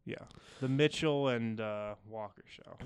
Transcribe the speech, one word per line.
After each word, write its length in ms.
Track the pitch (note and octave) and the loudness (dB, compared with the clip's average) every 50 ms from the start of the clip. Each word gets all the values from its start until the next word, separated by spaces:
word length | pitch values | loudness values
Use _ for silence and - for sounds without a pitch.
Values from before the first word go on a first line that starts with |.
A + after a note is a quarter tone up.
| _ | _
Yeah. 100 | - - - - - - - - - - - | -8 -8 -8 -8 -16 -18 -20 -20 -20 -8 -4
The 80 | C3+ C3 | 0 0
Mitchell 600 | C3 C#3 D3+ D3+ D3+ - D#3+ D#3 D3 C#3+ C#3 C3+ | 4 6 4 4 4 4 2 4 4 4 4 4
and, 320 | B2 A#2 A#2 A2+ A2 G#2+ | 2 2 2 0 -2 -2
uh, 340 | A2 G#2+ G#2 G#2 G#2 G#2 G#2 G2+ G2 | -2 -2 -2 -4 -4 -6 -6 -10 -12
Walker 380 | G2+ A2 A2 G#2+ G2+ - - - | -12 -8 -8 -8 -8 -10 -16 -20
show. 300 | - - - - - - - - | -20 -20 -20 -16 -16 -14 -10 -8